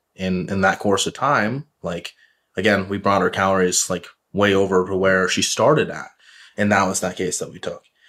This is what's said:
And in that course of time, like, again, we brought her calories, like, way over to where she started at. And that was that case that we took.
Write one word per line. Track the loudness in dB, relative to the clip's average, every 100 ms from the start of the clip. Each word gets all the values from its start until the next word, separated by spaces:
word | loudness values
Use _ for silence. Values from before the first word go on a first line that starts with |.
| _ -8
And | -4 -2 -2
in | 0
that | 0 0
course | 0 0 -2
of |
time, | -2 0 0 0 -4 -10 _
like, | -8 -8 -10 -18 _ _ _ -2
again, | 2 2 0
we | -2
brought | 2 2
her | 2
calories, | 0 2 2 2 0 -2
like, | -6 -8 -20 _
way | 0 2 4
over | 4 2 2
to | 0
where | 2 2 2
she | -2
started | -2 2 2 2 0
at. | -6 -14 _ _ -20 -12 -2
And | 2
that | 2 2
was | -2
that | -4 -4
case | -6 -6
that | -10
we | -10
took. | -10 -12 _ _